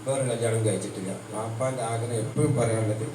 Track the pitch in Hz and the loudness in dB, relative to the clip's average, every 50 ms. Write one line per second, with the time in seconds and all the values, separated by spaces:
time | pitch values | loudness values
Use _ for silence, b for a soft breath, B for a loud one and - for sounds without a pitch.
0 | - 135 135 - - 123 113 113 117 113 110 113 110 107 95 95 95 101 - 101 | 0 0 0 2 2 0 0 0 2 2 2 4 4 2 2 2 -2 -4 -6 -6
1 | 92 95 95 - - - 107 107 110 113 113 117 131 131 131 127 117 117 117 117 | -6 -6 -6 -8 -8 -8 -6 -6 -4 -4 -2 -2 -2 0 0 -2 -2 -2 -2 -2
2 | 113 113 117 110 113 113 - 131 151 151 123 127 117 117 110 113 113 104 107 107 | -2 -2 -2 -2 -2 0 2 2 2 4 4 4 4 4 2 2 2 0 0 0
3 | 110 - | -2 -6